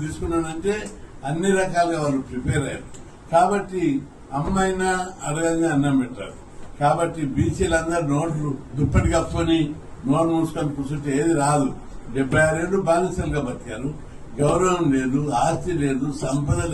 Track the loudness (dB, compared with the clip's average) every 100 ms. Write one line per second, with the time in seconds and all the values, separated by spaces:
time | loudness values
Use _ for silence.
0 | -6 -6 -2 -2 -2 -2 -2 -2 -4 -12
1 | -16 -10 -6 0 2 2 2 2 2 2
2 | 0 0 -2 -4 0 0 -2 -6 -10 -16
3 | -18 -18 2 4 4 2 -2 0 0 0
4 | -4 -14 -8 -4 0 2 2 2 0 0
5 | -2 -8 -6 0 0 2 2 4 4 2
6 | 0 -6 -12 -12 -16 -14 -14 0 2 4
7 | 2 0 -2 2 0 2 2 2 2 -2
8 | 0 0 0 -2 -2 -4 -6 -2 2 4
9 | 4 2 0 -2 2 2 2 -4 -12 -8
10 | 0 2 2 2 0 -2 -4 -4 -4 -4
11 | 0 2 2 4 4 4 2 -2 -10 -12
12 | -6 -2 2 4 4 2 0 0 2 2
13 | 2 -2 -2 -2 -2 -6 -8 -8 -8 -8
14 | -12 -14 -12 0 2 4 2 2 2 2
15 | 2 0 0 2 2 0 -2 0 0 0
16 | -2 -2 -2 -2 0 0 2